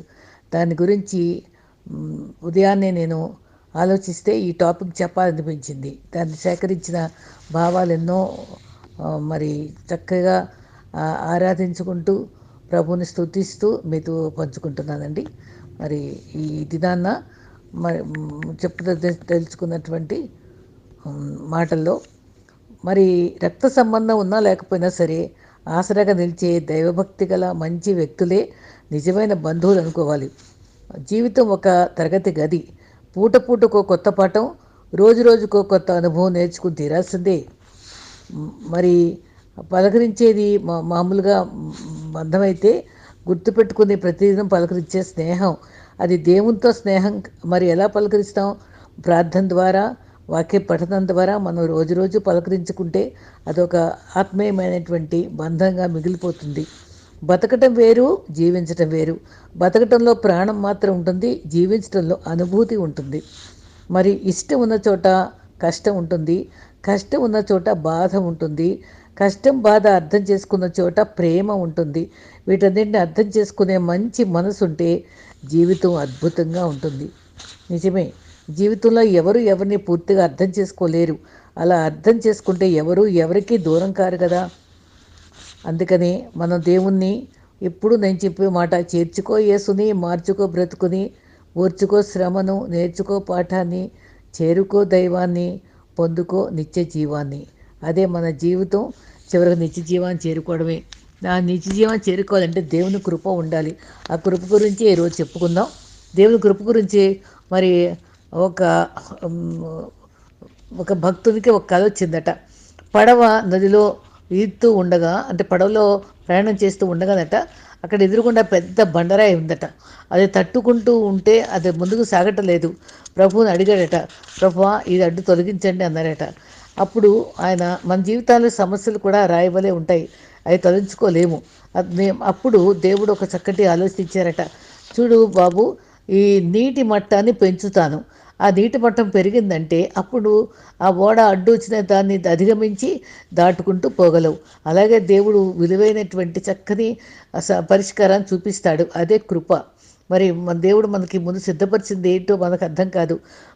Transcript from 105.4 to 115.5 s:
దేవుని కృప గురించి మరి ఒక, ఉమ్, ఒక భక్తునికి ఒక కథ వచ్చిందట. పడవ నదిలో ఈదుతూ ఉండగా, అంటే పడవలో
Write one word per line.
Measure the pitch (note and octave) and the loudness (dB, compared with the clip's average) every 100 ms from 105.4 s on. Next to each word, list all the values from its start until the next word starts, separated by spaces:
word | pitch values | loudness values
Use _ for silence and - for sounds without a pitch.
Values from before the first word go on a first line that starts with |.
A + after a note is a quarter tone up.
| F3 E3+ C4 - - - _ E3+ | -2 0 -2 -6 -20 -20 _ 4
దేవుని | G#3+ A3+ | 4 6
కృప | G#3 G3 | 4 2
గురించి | G#3 A3+ G3 G3+ G3 G3 - _ - | 0 0 2 2 2 0 -10 _ -4
మరి | F#3 F#3 F3 F3 E3+ _ _ _ | 0 4 4 2 -4 _ _ _
ఒక, | E3 F#3 E3+ E3+ E3+ E3+ - - - | -2 -2 0 2 2 0 -8 -18 -12
ఉమ్, | F3 E3+ E3+ E3 E3 D#3+ - - _ _ _ _ - _ - F3 | -10 -8 -8 -10 -12 -14 -16 -20 _ _ _ _ -20 _ -16 -8
ఒక | F3 | -4
భక్తునికి | F#3+ F3 F3+ A3+ A3 A#3+ | -2 -2 0 0 2 4
ఒక | G#3 - | 2 2
కథ | F3+ | 2
వచ్చిందట. | G#3 G3+ F3 D#3+ - - _ _ _ _ - | 2 0 -4 -4 -4 -8 _ _ _ _ 0
పడవ | G#3 A3 A#3+ A#3 A3 | 4 6 8 6 4
నదిలో | F#3+ F#3 G3 G#3 G#3 - - _ - | 2 2 4 6 4 0 -12 _ -6
ఈదుతూ | F#3 G#3 - A#3 | -2 -2 2 4
ఉండగా, | G3+ F3+ F3 E3+ F#3+ C4+ | 4 2 2 2 -2 -4
అంటే | F3 | -6
పడవలో | - | -2